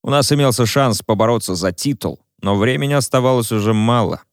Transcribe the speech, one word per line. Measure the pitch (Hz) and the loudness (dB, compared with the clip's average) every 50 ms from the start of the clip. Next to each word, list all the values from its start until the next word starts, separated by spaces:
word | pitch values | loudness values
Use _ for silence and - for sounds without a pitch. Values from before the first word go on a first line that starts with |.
У | - - | -2 0
нас | 139 143 135 - | 0 0 2 2
имелся | 147 143 143 135 117 - 120 | 2 2 2 2 2 0 0
шанс | 107 - 139 139 123 107 - | 0 2 0 2 2 0 -2
побороться | - - 110 95 110 117 120 113 - - 92 | -2 -2 0 2 2 2 2 0 -2 -4 -6
за | 87 90 92 | -2 -2 -4
титул, | 87 - - 147 139 - - 85 67 _ _ _ _ _ | -4 -2 -4 -4 -4 -4 -6 -8 -8 _ _ _ _ _
но | - 98 101 | -2 -2 0
времени | 98 104 123 127 - 143 139 | 2 2 0 0 -2 -2 -2
оставалось | 143 143 123 - - 131 123 131 131 123 113 - | 0 -2 0 0 0 2 2 2 2 2 0 -2
уже | 113 107 101 110 | -2 0 0 0
мало. | 110 107 107 113 120 120 107 - - - - _ | 0 2 2 2 2 2 0 -2 -4 -8 -12 _